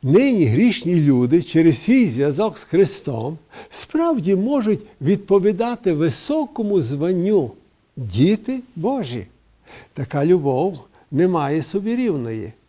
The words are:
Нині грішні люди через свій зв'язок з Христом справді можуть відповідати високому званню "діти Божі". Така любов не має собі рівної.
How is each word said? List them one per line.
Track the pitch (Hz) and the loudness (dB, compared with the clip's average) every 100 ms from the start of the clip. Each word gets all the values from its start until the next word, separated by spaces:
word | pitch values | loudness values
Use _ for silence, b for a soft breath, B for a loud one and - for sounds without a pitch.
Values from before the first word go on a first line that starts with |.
Нині | 131 165 277 233 | 4 4 4 2
грішні | 143 117 240 202 165 | 2 4 2 2 0
люди | 175 147 131 123 160 | 2 4 4 4 2
через | 170 160 165 151 | 2 2 4 2
свій | - 262 220 | 2 2 2
зв'язок | 120 143 139 214 151 | 0 -2 0 -4 -4
з | |
Христом | - 165 196 - - 117 117 160 _ B B | -4 0 0 0 -8 -6 -6 -10 _ B B
справді | - - 311 339 294 170 196 | -16 -8 -2 0 0 0 0
можуть | 208 285 214 208 B B | 0 0 0 -2 B B
відповідати | 139 196 202 196 190 190 233 240 196 | -2 -2 2 2 2 0 -2 -2 -2
високому | 156 160 117 - 302 294 - 208 202 | 0 0 -2 -4 -4 -4 -6 -2 -2
званню | 120 139 160 185 185 208 127 - _ _ _ - | -2 -4 -2 0 2 0 0 -8 _ _ _ -12
"діти | 117 95 156 214 - 262 247 - | -8 2 2 2 -2 -8 -8 -6
Божі". | 170 269 156 120 - _ _ _ B B B | -4 -4 -6 -8 -12 _ _ _ B B B
Така | - 131 143 151 | -10 -6 -2 2
любов | 180 139 131 180 165 - b b | 2 2 -2 -2 -6 -16 b b
не | 139 180 | 0 0
має | 175 143 156 | 0 -2 -4
собі | 151 196 202 240 | -4 -6 -4 -2
рівної. | 247 151 117 110 104 - | -2 -2 -4 -8 -10 -14